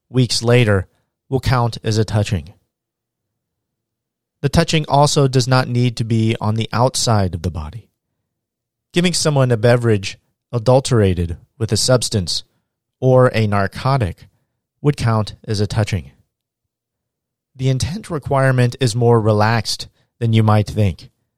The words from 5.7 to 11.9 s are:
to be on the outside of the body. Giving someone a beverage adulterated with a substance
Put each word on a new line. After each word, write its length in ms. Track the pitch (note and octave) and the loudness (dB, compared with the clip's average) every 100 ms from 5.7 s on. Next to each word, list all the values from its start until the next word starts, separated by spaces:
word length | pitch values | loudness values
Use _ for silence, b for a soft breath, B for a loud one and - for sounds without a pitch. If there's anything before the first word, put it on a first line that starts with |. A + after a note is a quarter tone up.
| A#2+ B2 A#2 | 0 -2 -2
to 60 | |
be 320 | A2 A2+ A2 A2+ | -2 0 0 -2
on 140 | G#2+ A2 | -2 -4
the 140 | A2 | -4
outside 640 | G#2+ B2+ - - A2 F#2 E2+ | 0 0 0 0 0 0 -4
of 80 | |
the 80 | E2+ | -6
body. 380 | D#2+ D2+ G#2+ - _ _ _ _ _ _ _ _ _ _ | -6 -10 -14 -20 _ _ _ _ _ _ _ _ _ _
Giving 220 | F3 F3 | -2 0
someone 380 | E3 D#3+ D3 B2+ | 0 0 2 2
a 60 | A2+ | 2
beverage 600 | A#2+ B2 A#2 G#2 F#2+ - _ _ _ | 4 4 2 0 -2 -14 _ _ _
adulterated 840 | A#2+ A2 B2+ - A#2+ G2 F2 E2+ D#2+ - - | -4 2 2 4 2 2 2 -4 -8 -16 -8
with 140 | A2 | -4
a 60 | G#2+ | -2
substance 680 | - | 2